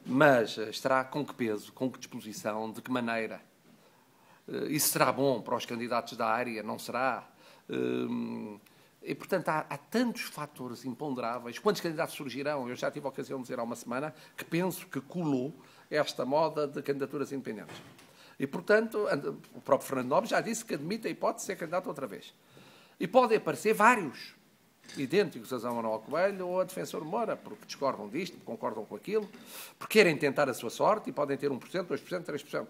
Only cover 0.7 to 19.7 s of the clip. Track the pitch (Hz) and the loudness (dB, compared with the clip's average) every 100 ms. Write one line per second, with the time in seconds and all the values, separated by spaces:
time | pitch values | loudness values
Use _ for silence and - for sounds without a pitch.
0.7 | - 135 131 127 151 139 - 117 104 - | -4 0 0 0 -6 -8 -2 -2 -2 -6
1.7 | - 131 - - 123 107 98 110 107 110 | -4 -4 -4 -12 -12 -12 -6 -4 -4 -6
2.7 | 110 127 127 117 113 110 95 - _ - | -8 -2 -2 0 -2 -4 -8 -16 _ -20
3.7 | - - - _ _ - - - 127 - | -20 -20 -20 _ _ -20 -20 -8 -4 -2
4.7 | 151 - 156 131 123 139 120 - 117 - | 2 2 4 4 4 2 2 0 -4 -2
5.7 | 117 117 120 - 117 113 117 123 110 107 | -6 -2 -2 -2 -2 0 2 0 -4 -6
6.7 | 117 - 110 131 110 - - - - - | -6 -4 0 0 -2 -6 -20 -20 -20 -6
7.7 | 127 123 123 120 120 117 117 110 104 - | -2 0 0 -2 -2 -4 -6 -8 -12 -20
8.7 | - - _ - 143 - 185 - 156 - | -20 -20 _ -8 -8 -2 -2 0 -2 -4
9.7 | 147 - 226 247 - - - 147 - 123 | -10 -2 2 2 -2 -8 -8 -10 -10 -10
10.7 | 113 131 117 147 123 117 120 117 117 214 | -8 -8 -6 -4 -2 -2 -4 -6 0 2
11.7 | 196 170 156 151 - 143 123 143 147 123 | 2 0 -2 -4 -4 -8 -4 -2 -2 -4
12.7 | 123 143 139 131 131 127 135 120 127 117 | -4 -4 -4 -6 -6 -8 -8 -6 -4 -4
13.7 | 117 - 123 156 - - - - 170 185 | -6 -4 -4 -4 -8 -16 -14 -2 0 0
14.7 | - - 135 - 175 160 131 135 - - | -2 -6 -8 -6 -2 2 2 0 -6 -18
15.7 | - - 151 139 - 127 147 160 147 147 | -20 -2 0 0 0 0 2 2 2 -2
16.7 | 143 139 143 131 147 135 139 123 107 82 | -2 -4 -2 -2 -4 -4 -4 -6 -8 -10
17.7 | - - - - - - - 139 175 170 | -14 -16 -20 -20 -20 -20 -4 -4 -2 6
18.7 | 208 226 214 208 151 143 143 - - - | 6 6 0 2 0 -2 -6 -12 -12 4